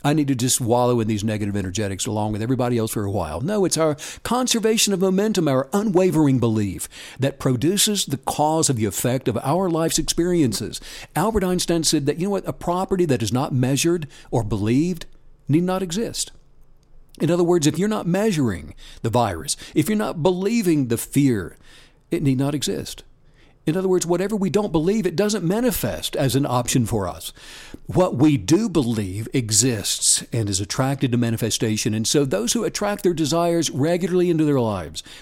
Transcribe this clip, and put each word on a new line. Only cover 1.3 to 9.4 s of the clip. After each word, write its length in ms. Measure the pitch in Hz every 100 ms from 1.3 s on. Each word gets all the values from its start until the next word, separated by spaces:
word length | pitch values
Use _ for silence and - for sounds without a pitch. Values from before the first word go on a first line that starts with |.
| 107 104 101
energetics 480 | 92 95 101 98 -
along 260 | 107 107
with 100 | 107
everybody 360 | 110 131 123 117
else 140 | 110
for 120 | 120
a 80 | 101
while." 300 | 101 80 82
No, 240 | 143 214 170
it's 120 | 151
our 200 | 160 147 - -
conservation 720 | - 247 254 233 220 220 -
of 80 | 190
momentum, 480 | 190 185 220 202 151
our 180 | 131 -
unwavering 680 | 202 220 175 185 156 147 131
belief 480 | 117 110 101 85 - - - -
that 200 | 139 -
produces 640 | 143 123 147 202 214 202 -
the 120 | 139
cause 520 | - - 151 160 156
of 80 | 123
the 80 | 107
effect 420 | - 127 131 135
of 100 | 113